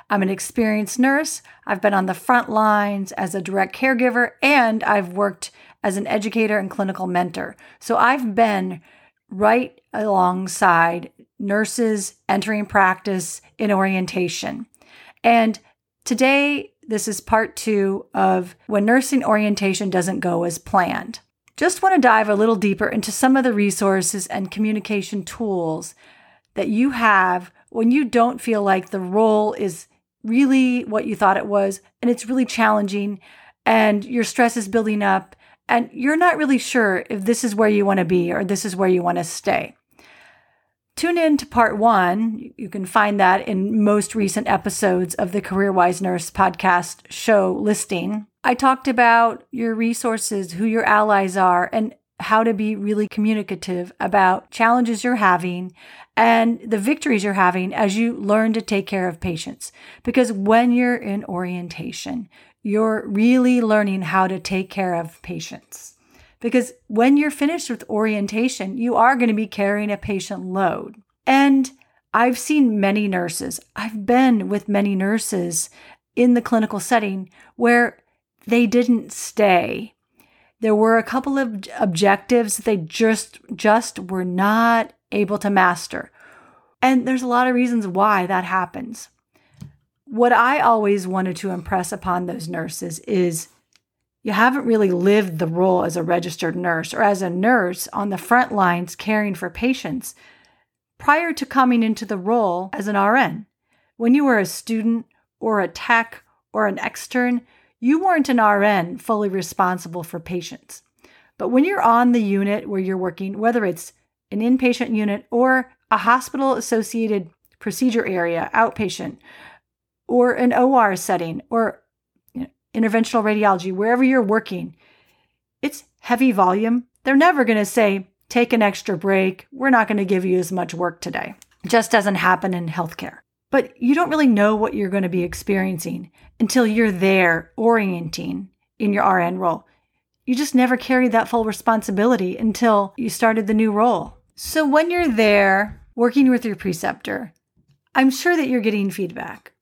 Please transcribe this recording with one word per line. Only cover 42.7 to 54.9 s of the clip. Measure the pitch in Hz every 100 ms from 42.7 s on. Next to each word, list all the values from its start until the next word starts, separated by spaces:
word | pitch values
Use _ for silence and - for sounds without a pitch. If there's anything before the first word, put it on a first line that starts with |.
| 202 185
find | 226 208 208
that | 185 190 -
in | 190 196 220
most | 208 208 202 226
recent | 202 202 -
episodes | - 208 - 202 180 180 -
of | 185
the | 202
CareerWise | - 190 196 190 175 175
Nurse | 185 180 165
podcast | - 190 180 190 175 170 - _
show | - - 214 190
listing. | 185 208 208 - 185 180 214 208 _
I | - 247
talked | 269 262 277
about | 247 240 233 233 240 _
your | 254 233 226
resources, | 226 233 247 220 - 202 180
who | 170 226
your | 220
allies | 196 208 214 202 190 190
are, | 185 175 180
and | 220 220 - _ _
how | - 220
to | 226 208
be | 214 214
really | 202 208 214
communicative | - 214 214 196 180 180 180 175 -
about | 190 202 185 185 -
challenges | - 226 240 233